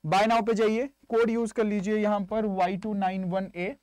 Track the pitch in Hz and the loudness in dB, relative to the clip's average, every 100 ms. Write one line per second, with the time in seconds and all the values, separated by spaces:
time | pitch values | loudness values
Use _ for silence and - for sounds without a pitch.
0 | 156 185 220 226 220 214 220 220 277 _ | 0 2 4 2 2 2 2 2 -4 _
1 | _ 226 233 226 226 240 220 208 190 214 | _ 2 2 0 -2 -2 0 0 0 0
2 | 208 208 190 220 214 190 185 190 220 202 | 2 0 -2 -2 -2 0 0 -2 -4 -2
3 | 190 190 185 190 190 175 180 277 | -2 -2 -4 -4 -6 -6 -8 -8